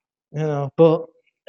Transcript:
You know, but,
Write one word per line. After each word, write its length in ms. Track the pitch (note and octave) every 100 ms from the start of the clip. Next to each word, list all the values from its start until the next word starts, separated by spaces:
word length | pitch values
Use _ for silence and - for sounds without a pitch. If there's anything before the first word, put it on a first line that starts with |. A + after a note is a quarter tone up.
| _ _ _
You 100 | D3
know, 300 | D#3 C#3+ C#3 -
but, 300 | E3 E3 E3 _ _ _